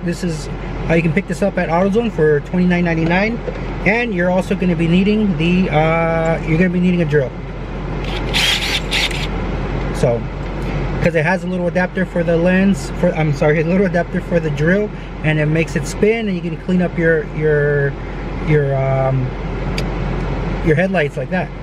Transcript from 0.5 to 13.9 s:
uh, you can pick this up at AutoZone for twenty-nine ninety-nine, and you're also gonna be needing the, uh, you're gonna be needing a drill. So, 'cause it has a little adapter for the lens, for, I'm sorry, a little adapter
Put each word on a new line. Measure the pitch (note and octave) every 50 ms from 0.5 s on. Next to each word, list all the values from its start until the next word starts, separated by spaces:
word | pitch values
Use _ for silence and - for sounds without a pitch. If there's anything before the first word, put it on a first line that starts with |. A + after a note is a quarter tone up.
| - - - - - - - -
uh, | D#3+
you | E3+
can | D#3+ E3+
pick | D3 G3 F#3 -
this | F#3 -
up | G3+ G3 F#3 -
at | F3+ D3
AutoZone | D#3+ E3+ F#3+ G3+ F#3+ A3+ A#3+ A3+
for | F#3+ - D#3 D3+ D3+ C#3+
twenty-nine | - - - F#3 F3+ F3+ F3+ F3 F3
ninety-nine, | F3 E3 E3 D#3+ D#3+ E3+ F#3 G3+ A3 A#3 A#3 - - - - - - - - - F3
and | G#3 A#3 A#3+ A#3+ G#3
you're | F3 F3 F3+
also | F3+ F#3 F3+ - G#3
gonna | F3+ F#3+ F#3 F3
be | D#3+ E3+ D#3+
needing | E3+ F3+ G3+ G3+ G#3+ G#3+ G#3+ G3+ F#3 C#3+
the, | D#3+ E3+ F3+ F3+ F#3 -
uh, | C#3+ D3+ D#3 D#3+ D#3+ E3 E3 E3 E3 E3 D#3+ D#3+ E3 D#3 - D3+
you're | D#3+ D#3+
gonna | F3+ F#3
be | F3 F3+
needing | F3+ F#3 F3+ F3
a | E3+
drill. | D3+ C#3+ D3+ C3+ A#2+ - - - - - - - - - - - - - - - - - - - - - - - - - - - - - - - - - - - - - - - - - - - - - - - - - - - - A2+
So, | - - C3 A#2 A#2 A2 - - - - - - - - - - - - - - -
'cause | - F3 E3
it | E3+ D3
has | D#3+ F#3+ F#3 E3+
a | F3
little | F#3 F3+ F3 F3
adapter | E3 F3+ F3+ F3+ - F#3+ F#3
for | F3 - F3 E3+
the | E3 E3+ E3
lens, | E3 F3+ F#3 F#3 G3 G3+ G3 - - - - -
for, | - F3+ F3
I'm | E3 D#3 D#3 C#3+
sorry, | - - D3+ D3+ E3
a | D#3
little | D#3+ F3+ F#3+ G3+
adapter | F#3